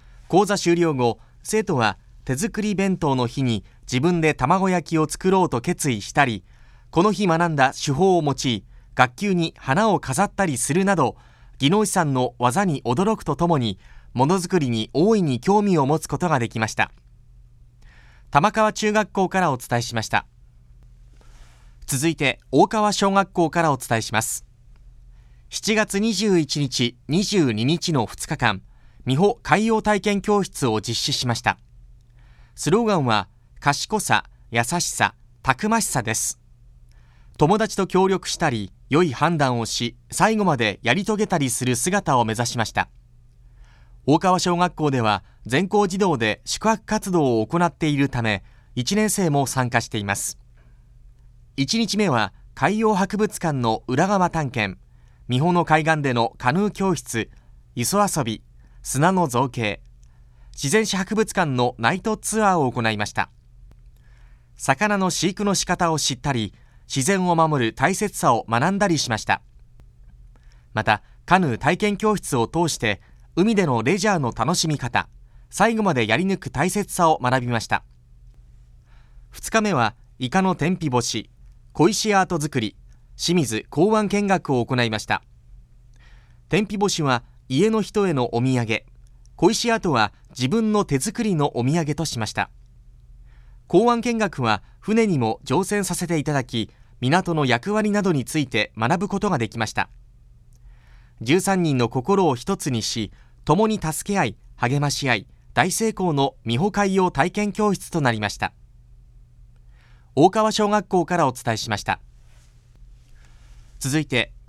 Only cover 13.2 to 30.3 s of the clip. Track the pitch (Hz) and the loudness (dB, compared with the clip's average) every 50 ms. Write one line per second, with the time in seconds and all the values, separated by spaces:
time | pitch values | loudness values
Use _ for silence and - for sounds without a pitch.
13.2 | - - 147 - 170 170 170 143 123 110 95 - - - - - - - - 117 | -4 -6 -2 0 0 0 2 0 0 -2 -4 -6 -12 -20 -20 -20 -20 -10 -2 0
14.2 | 127 143 185 196 165 175 185 180 147 123 117 113 110 - - 135 165 214 226 214 | 0 2 2 0 0 0 0 0 0 0 0 -2 -4 -2 0 0 2 4 4 2
15.2 | 180 151 127 117 - 185 202 214 208 202 185 160 139 131 151 160 - - - - | 2 0 -2 -2 0 2 2 2 2 2 2 2 2 2 0 -2 -2 -4 -6 -4
16.2 | - 180 156 131 120 113 - 113 113 107 - - 107 - - - - - - - | -2 0 0 0 0 -2 -2 -2 -4 -2 -2 -4 -4 -4 -6 -12 -20 -20 -20 -20
17.2 | - - - - - - - - - - - - - - - - - - - - | -20 -20 -20 -20 -20 -20 -20 -20 -20 -20 -20 -20 -20 -20 -20 -20 -20 -20 -20 -20
18.2 | - - - 147 160 214 214 220 220 214 208 - 214 214 208 214 208 190 - 202 | -16 -2 0 2 2 2 2 0 0 0 0 -2 -2 0 0 0 -2 0 0 -2
19.2 | 190 175 - 190 185 165 135 120 - - 127 120 120 - 117 113 110 - - 104 | -2 0 0 0 0 0 0 -2 -4 -4 -4 -2 -2 -4 -6 -6 -4 -2 -2 -2
20.2 | - - _ - - - - - - - - - - - - - - - - - | -2 -4 _ -20 -20 -20 -20 -20 -20 -20 -20 -20 -20 -20 -20 -20 -20 -20 -20 -20
21.2 | - - - - - - - - - - - - - - - 131 135 165 160 - | -20 -20 -20 -20 -20 -20 -20 -20 -20 -20 -20 -18 -10 -8 -6 -2 0 -2 0 0
22.2 | 151 131 - - _ - - 139 185 - - 220 208 208 196 - 202 196 196 196 | 0 -2 -2 -4 _ 0 4 4 4 4 4 0 0 0 0 0 0 2 2 2
23.2 | 190 190 - - 170 156 - 175 170 160 139 127 - - 123 113 107 - - 107 | 0 0 0 0 0 0 2 0 2 2 0 -2 -2 -2 -2 -2 -2 -2 -2 -2
24.2 | 113 - - - - - - - - - - - - - - - - - - - | -2 -2 -6 -10 -12 -16 -20 -20 -20 -20 -20 -20 -20 -20 -20 -20 -20 -20 -20 -20
25.2 | - - - - - - - - - - 220 214 214 202 - 196 208 226 220 175 | -20 -20 -20 -20 -20 -12 -12 -6 -2 0 2 2 0 0 0 0 0 0 0 0
26.2 | 214 214 190 175 156 139 - 147 143 131 - - 131 117 - - - - 139 180 | 2 2 4 2 2 0 -2 -4 -4 -4 -2 -2 -2 -2 -4 -6 -6 -2 -2 0
27.2 | 214 - 208 202 160 131 110 107 113 131 165 165 - - 165 135 110 98 - - | 0 0 2 2 2 2 0 0 0 0 0 0 -2 -2 -2 -2 -2 -2 -6 -12
28.2 | - - 160 165 127 117 104 92 - - - - - - - - - 120 131 135 | -10 -8 -4 -2 0 -2 -2 -2 -8 -16 -20 -20 -20 -20 -20 -10 -4 -2 0 2
29.2 | 190 202 - - - - 190 185 220 226 226 220 - 208 214 196 - 208 202 202 | 2 0 0 -2 0 2 2 2 4 2 0 0 0 0 0 0 0 -2 -2 -2
30.2 | 185 - | 0 0